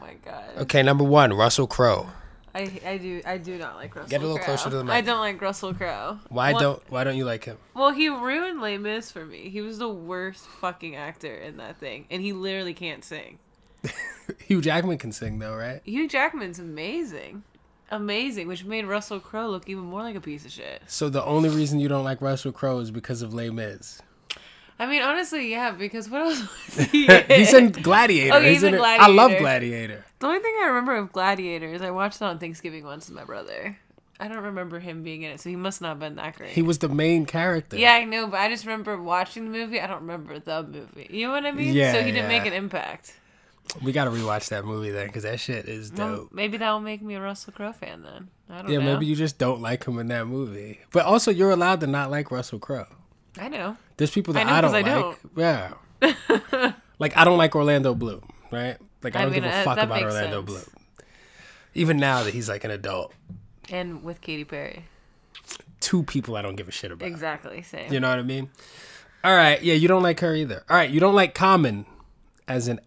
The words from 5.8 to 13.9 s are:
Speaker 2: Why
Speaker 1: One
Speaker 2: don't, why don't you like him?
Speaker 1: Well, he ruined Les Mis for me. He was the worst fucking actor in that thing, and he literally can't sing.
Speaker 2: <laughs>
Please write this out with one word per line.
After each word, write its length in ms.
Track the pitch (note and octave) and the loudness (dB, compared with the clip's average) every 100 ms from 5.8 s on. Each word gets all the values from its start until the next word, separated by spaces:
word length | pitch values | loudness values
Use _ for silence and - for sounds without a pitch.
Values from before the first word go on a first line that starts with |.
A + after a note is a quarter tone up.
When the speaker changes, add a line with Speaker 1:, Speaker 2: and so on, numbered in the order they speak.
| F3 A2 C3+ G#3 - | -6 -6 -8 -10 -8
Speaker 2:
Why 240 | A#2+ C3+ | -2 2
Speaker 1:
One 100 | A#3 | 2
Speaker 2:
don't, 200 | C#3+ C#3 - | 2 -2 -6
why 120 | B2+ | -4
don't 140 | C3+ C3 | -2 -2
you 80 | |
like 200 | B2+ A2+ - | -4 -6 -10
him? 100 | G#2+ _ | -18 _
Speaker 1:
Well, 180 | B3 C#4 | 0 0
he 180 | C#4 D#4 | 2 0
ruined 500 | C4+ B3 D4 F#4 D#4+ | -2 -4 -4 -4 -6
Les 160 | G#3+ G3+ | -6 -6
Mis 340 | G#3 A3 A3+ | -6 -8 -8
for 140 | F3 | -14
me. 240 | D#3+ D#2+ D3+ | -16 -16 -14
He 140 | G3+ | -10
was 160 | G#3+ G#3+ | -10 -8
the 100 | A#3 | -8
worst 560 | F#3+ E3 F3+ F#3+ F#3 - - | -8 -10 -8 -8 -12 -20 -10
fucking 340 | F#3 F3 E3 | -8 -8 -12
actor 400 | C#3+ D3 D#3+ D3+ | -12 -14 -12 -14
in 220 | G2+ A#2+ D3 | -14 -16 -16
that 220 | A2+ - | -16 -16
thing, 240 | C#3 A#2 - | -14 -14 -12
and 100 | F#3 | -8
he 140 | G3+ | -8
literally 400 | F#3+ F#3+ F#3+ F3+ | -6 -6 -6 -8
can't 280 | E3 F3 D#3 | -10 -10 -12
sing. 360 | - D#3 - - _ _ _ _ | -14 -16 -16 -20 _ _ _ _
Speaker 2:
<laughs> 580 | - | -12